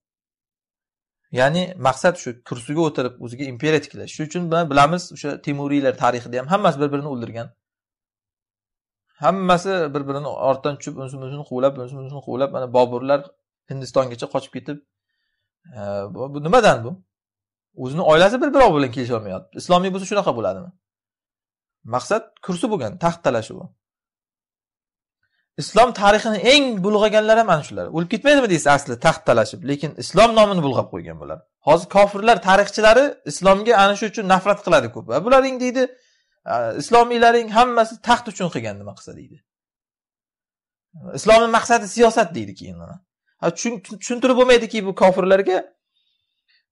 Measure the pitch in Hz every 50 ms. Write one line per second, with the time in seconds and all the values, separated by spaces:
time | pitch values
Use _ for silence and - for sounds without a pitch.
0 | _ _ _ _ _ _ _ _ _ _ _ _ _ _ _ _ _ _ _ _
1 | _ _ _ _ _ _ - 123 131 143 160 175 180 - - - 127 131 131 -
2 | - 180 175 - - 127 117 - _ - 139 120 113 - 147 160 165 151 147 156
3 | 127 123 123 - 127 117 120 123 147 135 123 113 156 156 156 143 147 - - 101
4 | 101 - - - 156 147 - 180 175 165 165 165 175 151 139 139 143 151 170 180
5 | 175 - 156 - - 147 143 143 - 151 143 139 143 143 143 143 135 131 127 127
6 | 127 120 123 120 117 120 120 123 127 143 185 208 208 180 147 143 147 143 143 143
7 | 143 151 135 120 117 110 110 113 117 117 _ _ _ _ _ _ _ _ _ _
8 | _ _ _ _ _ _ _ _ _ _ _ _ _ _ _ _ _ _ _ _
9 | _ _ _ - 147 156 180 196 190 180 180 170 180 196 196 185 160 143 139 147
10 | 139 139 139 143 147 131 110 - - 135 131 131 - 151 143 139 - 147 147 -
11 | 135 131 139 135 131 131 143 147 147 - 127 123 127 139 139 139 123 123 139 135
12 | 135 135 147 139 - - 117 123 139 135 - 131 131 123 117 123 127 117 123 120
13 | 127 135 143 139 143 - _ _ _ _ _ _ _ - 139 135 131 123 - 139
14 | 131 123 120 117 139 - - 135 - - - 131 113 - 147 - _ _ _ _
15 | _ _ _ _ _ _ _ _ _ _ _ _ _ 170 131 110 101 101 101 101
16 | 98 104 90 110 127 143 143 147 147 160 214 262 214 185 143 120 113 120 180 -
17 | _ _ _ _ _ _ _ _ _ _ _ _ _ _ _ - 131 127 139 165
18 | 180 151 156 160 180 202 233 247 302 294 269 277 254 214 165 147 139 127 120 139
19 | 123 117 127 110 104 101 92 92 - _ - - - - 180 180 185 196 180 196
20 | 196 - 214 202 - 165 131 117 107 92 95 95 92 90 - _ _ _ _ _
21 | _ _ _ _ _ _ _ _ _ _ _ _ _ _ _ _ - 113 117 123
22 | - - 202 220 - - _ _ - - 180 170 - 233 214 180 120 104 - 180
23 | - 170 170 - - 151 123 113 110 - - - - - _ _ _ _ _ _
24 | _ _ _ _ _ _ _ _ _ _ _ _ _ _ _ _ _ _ _ _
25 | _ _ _ _ _ _ _ _ _ _ _ - 147 - - 208 240 247 226 -
26 | 202 202 214 208 208 226 214 202 160 233 277 294 277 254 226 196 175 208 214 202
27 | 208 214 202 214 214 214 220 226 226 208 170 151 131 - 107 98 104 104 135 160
28 | 175 170 240 214 - 277 294 277 254 214 175 147 - 139 143 135 - - 120 117
29 | - 165 151 - - - 123 113 110 - - 95 87 131 139 143 - 147 - -
30 | 120 - - 180 220 233 226 220 214 202 196 180 147 139 123 113 - - - 90
31 | 85 82 82 78 73 71 78 80 _ _ _ _ - - 151 170 180 - - 196
32 | 202 196 202 196 208 233 233 190 - 190 190 196 202 196 - - 214 220 226 254
33 | 285 277 - - - 147 147 - 180 196 196 196 214 233 233 196 196 202 202 196
34 | 226 208 - - 208 185 190 180 185 202 202 202 - 196 170 143 120 113 - 113
35 | 92 - 117 147 175 247 269 262 262 269 262 247 247 254 233 262 254 254 - _
36 | _ _ _ _ _ _ _ _ - - - 120 120 117 104 - 147 - 226 240
37 | 233 240 240 233 233 233 233 240 233 220 202 226 247 254 240 233 220 220 233 -
38 | - - 240 226 - 220 185 - 190 165 - 139 113 107 101 101 101 101 - -
39 | - - - - - - - - _ _ _ _ _ _ _ _ _ _ _ _
40 | _ _ _ _ _ _ _ _ _ _ _ _ _ _ _ _ _ _ - 160
41 | 131 - - 139 - 202 220 226 233 226 226 220 - - 240 233 214 185 - 226
42 | 240 226 226 254 214 165 160 123 104 95 - - - 95 90 85 85 - - -
43 | _ _ _ _ _ _ _ - - 170 170 - - 233 240 190 - - 220 190
44 | - - 240 240 233 254 254 247 254 254 247 240 226 214 - 220 190 190 180 -
45 | 214 190 170 202 180 185 190 190 202 - 370 359 - - _ _ _ _ _ _
46 | _ _ _ _ _ _ _ _ _ _ _ _ _ _